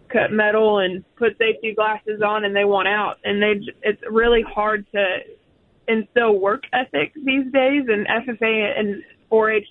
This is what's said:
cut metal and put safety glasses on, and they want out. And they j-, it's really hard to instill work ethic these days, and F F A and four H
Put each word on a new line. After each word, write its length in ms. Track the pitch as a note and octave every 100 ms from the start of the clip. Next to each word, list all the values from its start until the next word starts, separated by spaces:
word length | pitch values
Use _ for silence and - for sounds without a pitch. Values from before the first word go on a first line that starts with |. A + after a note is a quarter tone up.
| -
cut 220 | A3+ -
metal 480 | G#3+ G#3+ G#3+ A3 G#3
and 240 | F#3 F#3 - -
put 220 | A#3 G3+
safety 360 | A3+ A3 A3+ G#3
glasses 480 | G#3+ G#3+ - G#3+
on, 200 | G#3 G#3+
and 120 | G3+ G3+
they 100 | G3+
want 220 | G3+ F#3+
out. 300 | G#3 G3 -
And 180 | G#3 G3+
they 140 | G#3 G#3
j-, 220 | A3+ -
it's 180 | G#3+ G#3 -
really 320 | A3 A#3+ A#3
hard 440 | G#3+ - G#3+ G#3+ G3+
to 240 | G3+ G3 - - - _ _ _ _ -
instill 520 | A3+ G3+ A#3+ A#3 G3+
work 240 | G3 B3+ -
ethic 400 | B3 B3+ C#4+ B3
these 380 | - C4 C4+ C4
days, 340 | C4+ C4 C#4+ B3
and 200 | G#3 G#3
F 160 | A3 B3
F 140 | A3+
A 320 | A3+ A3 G#3 -
and 260 | G#3+ G3+ - _ _
four 220 | A3 A3
H 160 | G#3+ -